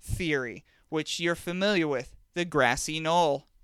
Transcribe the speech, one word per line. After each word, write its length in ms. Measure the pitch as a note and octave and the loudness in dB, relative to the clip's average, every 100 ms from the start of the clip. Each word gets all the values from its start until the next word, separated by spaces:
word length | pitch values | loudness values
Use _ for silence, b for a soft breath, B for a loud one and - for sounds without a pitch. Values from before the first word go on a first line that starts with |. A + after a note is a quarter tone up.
theory, 640 | - - E3+ C#3+ B2 G#2 - _ _ | -8 -4 0 0 -2 -8 -18 _ _
which 300 | D#3 D3 - | -4 -4 -2
you're 160 | E3+ E3+ | -2 -2
familiar 520 | - F3+ G3+ G3 D#3 | -4 -2 2 2 2
with, 280 | C3 C3 - _ F3 | 0 -4 -14 _ -6
the 100 | F3 | -2
grassy 540 | D3+ B2 C3 - D#3 | 2 4 2 -2 -4
knoll. 480 | D#3+ F3 E3 C#3 - _ | 0 2 4 0 -6 _